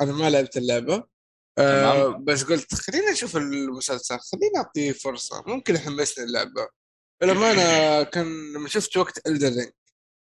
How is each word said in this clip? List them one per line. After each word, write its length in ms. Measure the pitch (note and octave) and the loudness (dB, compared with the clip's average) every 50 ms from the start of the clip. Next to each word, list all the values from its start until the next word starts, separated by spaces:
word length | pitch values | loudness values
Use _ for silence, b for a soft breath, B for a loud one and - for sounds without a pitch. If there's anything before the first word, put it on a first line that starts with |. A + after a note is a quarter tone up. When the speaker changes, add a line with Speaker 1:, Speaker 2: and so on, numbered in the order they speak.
Speaker 1:
أنا 100 | C#3+ C#3 | -2 -2
ما 180 | C#3 D3 D#3+ D#3 | 0 0 2 4
لعبت 280 | D3 C#3 C3+ B2+ - C3 | 4 4 2 2 -2 -2
اللعبة. 460 | B2 B2 A#2+ A#2+ A#2+ C3+ F3 G#3+ - - _ _ _ _ _ _ _ _ _ - | 0 0 0 0 0 0 -2 -2 -4 -8 _ _ _ _ _ _ _ _ _ 2
آه، 340 | C#3 C#3 C#3 C#3 C#3 C#3 C#3 C#3 C#3 C3 | 4 4 4 6 4 4 4 4 4 2
Speaker 2:
تمام. 160 | A#2+ - C3+ | 0 -2 -2
Speaker 1:
بس 180 | D3 D3 C3+ C3+ | -2 0 0 0
قلت 320 | C3 E3+ D3+ - - - | 0 0 0 0 -4 -8
خلينا 360 | - - - G#3+ D#4+ G4+ G#4 | -8 -6 -4 -2 0 0 0
نشوف 260 | F4 - A#3+ G#3+ E3 D#3+ | 0 -2 -4 -4 -2 -2
المسلسل، 800 | D3 C#3+ C#3 C#3 C#3 C3+ B2+ C3 C3 - C3+ A#2+ - - B2 A#2+ | -2 -2 -2 -4 -4 -6 -6 -6 -6 -6 -6 -6 -4 -6 -8 -8
خلينا 340 | - - - - G4 G#4 G#4 | -8 -10 -4 -2 0 0 2
نعطيه 360 | E4 A3 - - D3+ D3 C#3+ | 0 -2 -4 -4 -2 -2 -2
فرصة، 520 | C3+ - - C#3 B2 A#2+ - - - - - E3 | -2 -4 -6 -8 -8 -8 -10 -10 -10 -10 -8 -8
ممكن 280 | A#3 C4+ A#3+ - F3+ | -8 -4 0 0 0
يحمسني 500 | D#3+ C#3 D3+ C#3+ C#3+ D3 C#3 - C3+ B2 | 0 -2 -4 -4 -4 -4 -4 -4 -6 -8
اللعبة. 420 | A#2 A#2+ A2+ G#2 G#2 - G2+ A2 - - _ _ _ _ _ _ _ _ _ F3 | -4 -4 -4 -4 -4 -6 -8 -8 -8 -10 _ _ _ _ _ _ _ _ _ 2
لما 280 | F#3 F#3+ F#3+ A3 A3+ | 2 4 4 4 4
أنا 520 | G#3+ F#3+ F3+ E3+ E3 D#3+ D#3 D#3 D3+ D3+ D3 | 4 4 4 4 4 4 4 4 4 2 2
Speaker 2:
<laughs> 100 | D3+ - | 0 -2
Speaker 1:
كان 400 | F3 E3+ D#3+ D#3+ D#3 D#3 D3+ D3 | -4 -4 -4 -6 -8 -10 -10 -10
لما 140 | D3 D3+ C#3+ | -10 -8 -4
شفت 300 | - G#3+ F#3+ - - F#3 | -2 -2 -2 0 0 0
وقت 220 | F#3 - - - | 0 0 -2 -6
Elden 340 | - D#3+ D#3 C#3+ C#3+ C3+ A#2+ | -4 -2 0 2 2 2 2
Ring، 160 | B2 A#2+ A#2 - _ _ _ _ _ _ _ _ _ _ | 0 -4 -6 -10 _ _ _ _ _ _ _ _ _ _